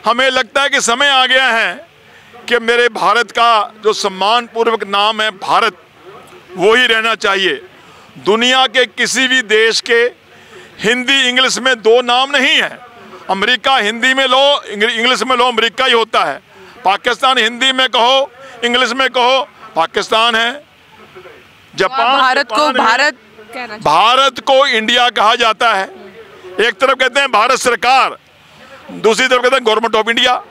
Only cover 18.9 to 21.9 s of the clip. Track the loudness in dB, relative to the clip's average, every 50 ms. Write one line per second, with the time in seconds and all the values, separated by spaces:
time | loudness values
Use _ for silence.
18.9 | -2 -2 -2 -2 0 0 0 2 2 0 -2 -6 -14 -20 -20 -8 -4 -4 -4 -2
19.9 | -2 -6 -4 -2 0 0 0 0 0 0 -2 -4 -6 -10 -18 _ _ _ _ _
20.9 | -20 -20 -20 -20 -20 -20 -20 -20 -20 -20 -20 -20 -20 -20 -20 -18 -4 -2 -2 -2